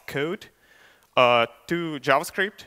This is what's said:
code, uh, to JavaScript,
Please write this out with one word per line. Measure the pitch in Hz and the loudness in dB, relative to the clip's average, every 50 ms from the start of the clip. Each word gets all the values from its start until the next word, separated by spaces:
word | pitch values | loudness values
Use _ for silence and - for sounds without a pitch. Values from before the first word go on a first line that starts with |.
| - | -12
code, | - - 135 143 165 196 - - - _ _ _ _ _ _ _ _ _ _ _ _ _ | -8 -6 -6 -4 -4 -6 -10 -12 -20 _ _ _ _ _ _ _ _ _ _ _ _ _
uh, | 131 123 120 120 117 117 - - _ _ | 2 4 4 4 4 2 0 -4 _ _
to | - 170 175 170 160 151 135 | -8 -6 -6 -6 -6 -8 -6
JavaScript, | 120 147 135 147 170 - - - 190 208 - - - | 0 2 2 2 0 -4 -4 -4 -4 -4 -6 -12 -20